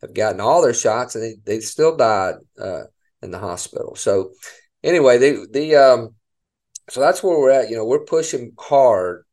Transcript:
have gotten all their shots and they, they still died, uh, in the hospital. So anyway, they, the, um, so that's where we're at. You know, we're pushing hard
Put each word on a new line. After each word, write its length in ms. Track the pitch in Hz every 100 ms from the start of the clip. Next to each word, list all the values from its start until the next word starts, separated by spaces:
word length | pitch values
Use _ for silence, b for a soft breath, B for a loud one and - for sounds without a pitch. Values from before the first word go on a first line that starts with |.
have 120 | -
gotten 280 | - 107 92
all 200 | 107 160
their 120 | 156
shots 420 | 117 117 110 123 113
and 80 |
they, 120 | 113 107 -
they 160 | 110
still 340 | 110 - 160 160
died, 400 | 117 107 92 - _ _
uh, 220 | 98 87 - _ _ _
in 80 | -
the 80 | 92
hospital. 560 | 98 87 - - - -
So 360 | - 98 95 _ B B B _
anyway, 340 | 147 175 139 123
they, 280 | 139 120 95
the, 260 | 127 156 147
um, 380 | 135 120 113 _ _ _ _ _ _ - -
so 100 | -
that's 240 | 143 180
where 160 | 196 160
we're 120 | 135
at. 180 | 135 113
You 80 | 113
know, 80 | 110
we're 180 | 143
pushing 480 | 147 160 160 139 120 -
hard 640 | - 143 131 104 90 87 _